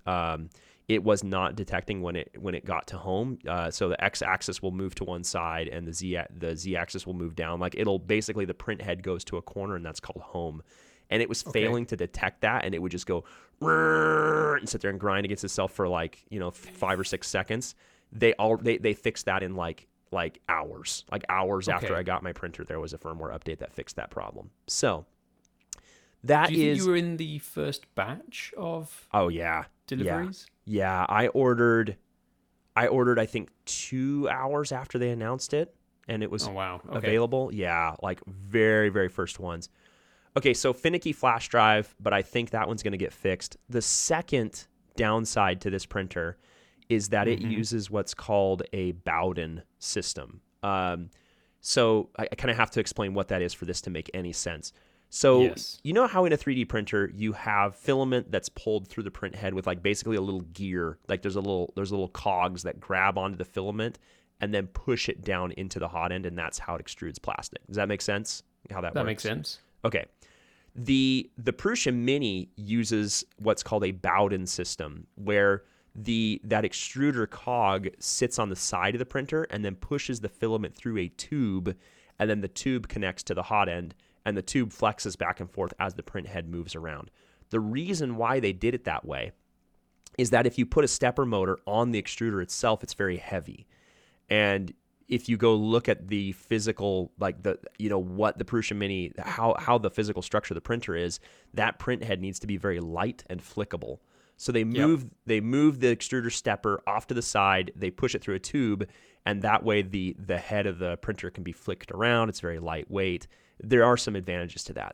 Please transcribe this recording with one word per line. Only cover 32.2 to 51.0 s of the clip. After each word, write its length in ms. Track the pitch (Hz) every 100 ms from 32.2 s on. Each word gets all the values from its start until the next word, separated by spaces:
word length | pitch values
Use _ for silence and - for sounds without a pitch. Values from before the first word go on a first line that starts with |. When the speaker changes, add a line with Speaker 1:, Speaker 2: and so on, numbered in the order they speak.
| _ _ _ _ _ 110
Speaker 1:
I 120 | 120
ordered, 300 | 131 123 117
I 80 | 110
think, 260 | 113 95 _
two 640 | - - - 131 135 143 143
hours 440 | 131 135 147 147
after 260 | 127 131 123
they 120 | 120
announced 420 | 117 113 131 -
it, 200 | 147 175 _ _ _ -
and 120 | 110
it 80 | 107
was 160 | 104 104
Speaker 2:
Oh, 60 |
wow. 300 | 95 95 90 -
Okay. 80 | 110
Speaker 1:
available. 520 | 107 110 117 131 131
Yeah, 420 | 104 90 85 82 76
like, 180 | 98 92 -
very, 640 | 95 98 110 110 107 107
very 180 | 101 92
first 320 | - 87 -
ones. 300 | 90 85 - _ _ _ _ _ _ 139
Okay, 180 | 135
so 180 | 120 135
finicky 420 | 123 165 175 160
flash 340 | - 131 117 -
drive, 480 | 120 110 107 107 -
but 140 | 101
I 80 | 98
think 300 | 95 120 117
that 160 | 113 95
one's 160 | 110
gonna 140 | 107 98
get 140 | 92
fixed. 460 | - 98 92 - - -
The 120 | 120
second 840 | - - - 165 - 135 110 - - _ _ -
downside 680 | 110 113 113 113 98 92
to 100 | 101
this 140 | 95 -
printer 520 | 104 92 87 85 - _ _ _ _ -
is 200 | 113 98
that 180 | 107 107
it 120 | 120
Speaker 2:
Mm-hmm. 120 | 113
Speaker 1:
uses 380 | 107 110 117 98
what's 240 | 107 95
called 480 | - - 101 98 92 -
a 200 | 101 90
Bowden 720 | 87 85 80 92 85 80 80 - -
system. 640 | - - - - 64 95 _ _
Um, 480 | 101 98 92 87